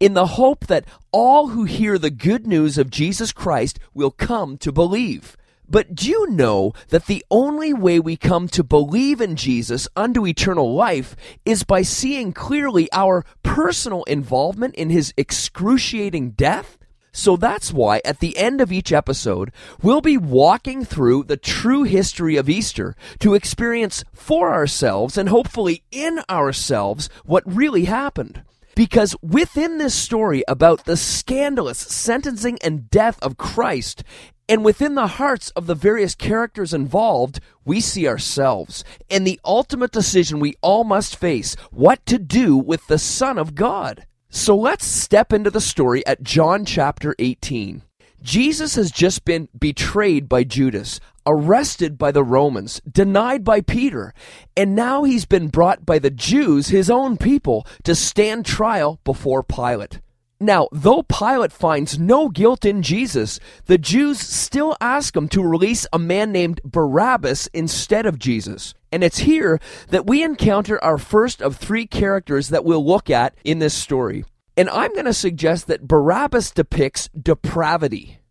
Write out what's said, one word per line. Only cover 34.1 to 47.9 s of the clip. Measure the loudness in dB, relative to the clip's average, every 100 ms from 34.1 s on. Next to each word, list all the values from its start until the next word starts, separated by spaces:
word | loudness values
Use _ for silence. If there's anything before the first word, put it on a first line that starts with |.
| -20 -20 _ 0
and | 4
within | 4 2 0
the | 0 -4
hearts | -2 -2 -2 -6
of | -10 -6
the |
various | 0 2 2 -2
characters | -2 -2 -2 -2 -6 -6
involved, | -4 -2 0 0 0 -2 -6 -16 _ -4
we | -2
see | -2 -2 -2
ourselves | -2 -4 0 0 0 -6 -14 -16 -20 -4
and | -2 -2
the | -4
ultimate | -2 -2 -2 -4 -4
decision | -2 0 2 0 0
we | -4 -2
all | 0 2
must | 2 0 -2 -4
face, | -2 -2 -4 -10 -14
what | 2 4 4 0
to | -2
do | 0 2 4 2
with | 2 -4 0
the | -2
Son | -2 -2 -2 -2
of | -6
God. | -2 -2 -2 -8 -10 -20 _ _
So | -4 2
let's | 4 4 -2
step | -4 -4 4 4 4
into | 2 0
the | -2
story | -2 0 2 2 0
at | -4
John | 0 2 4 2 -2
chapter | -2 -2 -2 -6 -2
eighteen. | -4 -4 -8 -6 -8 -12 -18